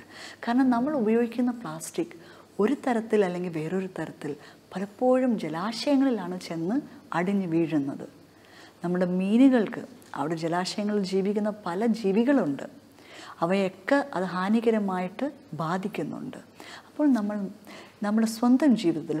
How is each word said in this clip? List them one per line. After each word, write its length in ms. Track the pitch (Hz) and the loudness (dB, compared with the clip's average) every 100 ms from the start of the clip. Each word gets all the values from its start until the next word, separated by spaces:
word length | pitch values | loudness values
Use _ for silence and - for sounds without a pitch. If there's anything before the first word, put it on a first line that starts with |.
| - - - - | -18 -20 -18 -10
കാരണം 240 | - 247 262 | -2 2 4
നമ്മൾ 220 | 233 262 302 | 2 0 0
ഉപയോഗിക്കുന്ന 560 | 214 226 233 240 247 240 | 2 2 2 0 -2 -2
പ്ലാസ്റ്റിക് 520 | 160 160 - - 165 - - - - - | -8 -10 -8 -6 -6 -8 -20 -20 -12 -2
ഒരു 160 | 202 277 | 0 0
തരത്തിൽ 360 | - 226 220 214 185 | 0 -2 0 2 2
അല്ലെങ്കിൽ 260 | 180 180 160 | 0 -4 -4
വേറൊരു 320 | 156 185 190 180 | -4 -4 -4 -6
തരത്തിൽ 340 | 160 - 147 143 - - - | -10 -8 -10 -10 -14 -20 -14
പലപ്പോഴും 600 | 185 202 - 254 254 254 208 | -8 -8 0 2 4 2 0
ജലാശയങ്ങളിലാണ് 960 | 165 156 202 226 - 277 269 226 180 180 | -2 -4 -6 -4 0 2 4 0 -4 -8
ചെന്ന് 380 | - 165 165 262 - - - | -8 -4 -2 -2 -4 -12 -6
അടിഞ്ഞു 340 | 165 180 202 185 | -2 0 0 2
വീഴുന്നത്. 580 | 160 160 156 139 - - - - - - - - - | 2 2 0 0 -6 -12 -18 -20 -20 -20 -20 -20 -8
നമ്മുടെ 240 | 175 180 180 180 | -2 0 0 0
മീനുകൾക്ക്, 640 | 190 226 269 254 180 - - - - - | 2 6 8 6 2 -4 -12 -16 -14 -6
അവിടെ 200 | 147 165 | -4 -2
ജലാശയങ്ങളിൽ 680 | 165 175 185 - 208 208 185 | -2 -2 -2 -4 -2 -2 0
ജീവിക്കുന്ന 400 | 190 190 208 208 208 185 | 0 0 0 -2 -4 -6
പല 140 | 175 233 208 | -2 0 0
ജീവികളുണ്ട്, 680 | 196 196 240 277 165 139 - - - - - - - - | 2 2 4 4 2 -2 -8 -16 -20 -20 -20 -20 -18 -4
അവയൊക്കെ 540 | 170 196 190 190 - 277 277 | 0 2 0 -4 0 0 0
അത് 120 | 175 185 180 | -4 -4 -2
ഹാനികരമായിട്ട് 920 | 190 226 233 220 196 185 185 - 277 - - | 0 2 2 2 0 -2 -4 -6 -8 -8 -12
ബാധിക്കുന്നുണ്ട്. 880 | 151 160 185 190 - 156 - - - - - - - - | -6 -4 -2 -4 -6 -6 -8 -12 -14 -18 -20 -18 -18 -14
അപ്പോൾ 200 | - 302 240 | 0 2 2
നമ്മൾ 200 | 208 208 190 - - - - - 202 | 0 -4 -6 -10 -18 -20 -20 -6 0
നമ്മുടെ 220 | 220 220 | 2 2
സ്വന്തം 440 | - 247 254 311 220 | 2 4 6 6 4
ജീവിതത്തിൽ 420 | 170 156 156 151 | 4 0 -2 -4